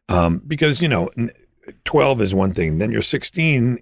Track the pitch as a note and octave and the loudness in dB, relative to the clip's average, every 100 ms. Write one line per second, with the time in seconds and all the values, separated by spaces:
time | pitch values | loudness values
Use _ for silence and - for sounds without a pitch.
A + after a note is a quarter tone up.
0 | - F2 E2+ E2+ C#3 D3+ D#3 C#3 E3 G2+ | -2 2 2 0 -4 0 0 2 0 0
1 | F2+ - A#2 - _ _ - - - D3+ | -2 -4 -6 -8 _ _ -20 -16 -2 2
2 | C#3 B2 G2 F#2+ F#2+ F2+ D#2+ D#2 A2 A2 | 2 2 0 2 0 0 -2 0 -2 -2
3 | - C#3+ - E3+ D#3+ C3+ B2 A#2+ | -2 -4 -4 -2 0 2 0 0